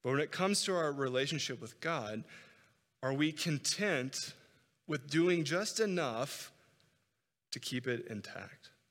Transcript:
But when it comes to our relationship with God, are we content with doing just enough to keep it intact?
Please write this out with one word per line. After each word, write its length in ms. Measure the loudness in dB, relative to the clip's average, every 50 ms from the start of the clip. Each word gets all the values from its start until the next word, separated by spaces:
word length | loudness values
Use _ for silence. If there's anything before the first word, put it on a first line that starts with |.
| 0
But 80 | 2
when 80 | 2 2
it 120 | 2 0
comes 320 | 2 2 2 4 4 2 2
to 100 | 2 2
our 160 | 2 2 2
relationship 680 | 2 0 0 2 2 2 2 2 0 -2 -2 -4 -4 -6
with 220 | -8 -12 -12 _
God, 420 | -4 -2 -2 -2 -2 -4 -6 -6 -8 -10 -16 -20 -20 -20 -20 -20 -20 _ _ _ _ _ _ _
are 120 | 0 0 2
we 180 | 4 2 2
content 1040 | 2 -2 -2 0 0 0 0 -2 0 2 2 2 2 2 0 -2 -4 -6 -8 -8 -10 -16 -20 -20 _ _ _ _ _ _ _
with 240 | -4 -4 -4 -4 0
doing 340 | 4 4 6 6 4 4 2
just 360 | 2 0 0 0 0 2 2
enough 720 | 2 2 4 2 0 0 0 -2 -2 -4 -4 -10 -12 -14 -16 _ _ _ _ _ _ _ _ _ _ _ _ _ _ _ _ _ _ _
to 100 | -12 -8
keep 280 | -6 -4 -4 -2 -2
it 180 | -2 -2 -2 -4 -6
intact? 580 | -8 -8 -8 -8 -12 -12 -12 -12 -16 -20 -20 -20 _ _ _ _